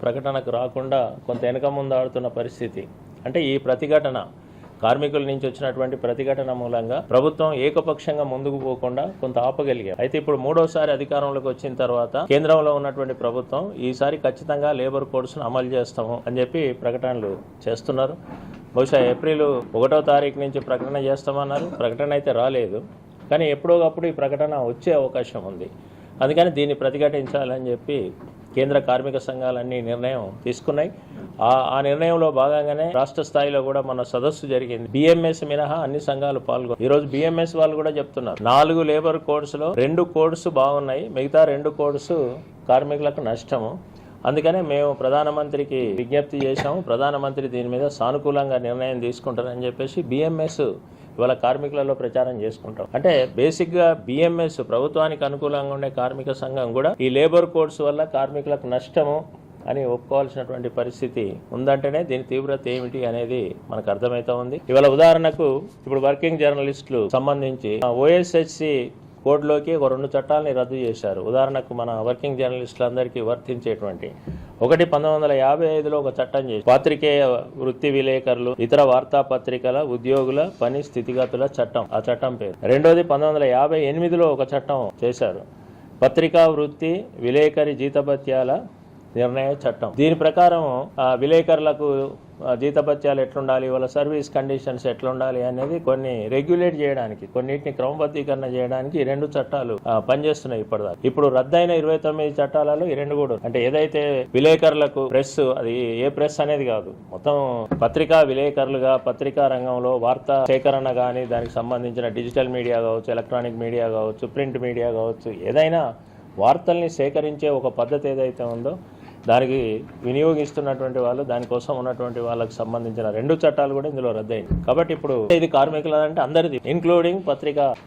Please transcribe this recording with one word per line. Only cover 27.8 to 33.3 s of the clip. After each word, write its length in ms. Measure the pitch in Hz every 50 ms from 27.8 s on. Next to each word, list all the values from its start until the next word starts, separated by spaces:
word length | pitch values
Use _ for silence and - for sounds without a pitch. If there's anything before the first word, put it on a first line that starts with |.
| - - 147 135 98 90 - - - - - - - - -
కేంద్ర 240 | 127 135 139 143 139
కార్మిక 380 | 139 135 127 127 131 139 131
సంఘాలన్నీ 640 | 131 - - 131 127 131 127 127 123 120 127 127 123
నిర్ణయం 500 | 117 117 120 120 123 127 135 123 107 95 107 117 -
తీసుకున్నాయి. 480 | 120 123 - - - 143 147 156 202 - - - - - - - - - -
ఆ, 80 | 107 117 131 131 131 -
ఆ 100 | 127 135
నిర్ణయంలో 500 | 139 139 143 151 165 170 170 165 160 156
భాగంగానే 600 | 139 131 131 143 151 151 147 147 147 151 160 170 175
రాష్ట్ర 260 | 127 139 139 - -
స్థాయిలో 400 | 147 -